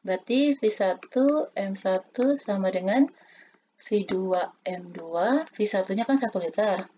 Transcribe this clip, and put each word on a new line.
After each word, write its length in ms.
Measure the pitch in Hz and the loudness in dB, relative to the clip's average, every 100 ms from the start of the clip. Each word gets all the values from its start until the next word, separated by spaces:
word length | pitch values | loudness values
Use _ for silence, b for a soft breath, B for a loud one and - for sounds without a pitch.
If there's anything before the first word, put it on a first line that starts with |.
Berarti 560 | 190 185 - 247 285 277 | -4 -6 0 2 2 2
V 160 | 214 | 0
satu 800 | 214 196 180 - 254 269 302 320 | 0 0 0 -4 2 2 2 -2
M 240 | - 196 196 | -6 -6 -4
satu 560 | 196 185 - - 254 277 | -2 -2 -2 -2 0 0
sama 320 | - 196 190 | -2 -2 0
dengan 320 | 185 185 233 277 b b b b b b _ | 0 0 2 2 b b b b b b _
V 240 | - 208 190 | -2 -2 0
dua 400 | 185 185 185 - _ | -2 0 0 -2 _
M 240 | - 180 180 | -10 -8 -12
dua. 560 | 175 165 170 202 277 320 | -14 -6 -2 2 2 -2
V 160 | - 208 | -2 0
satunya 400 | 196 190 196 233 | 0 -2 -2 2
kan 80 | 269 | 0
satu 240 | 240 190 | 0 -2
liter. 480 | 170 180 214 190 185 | -2 0 0 0 -4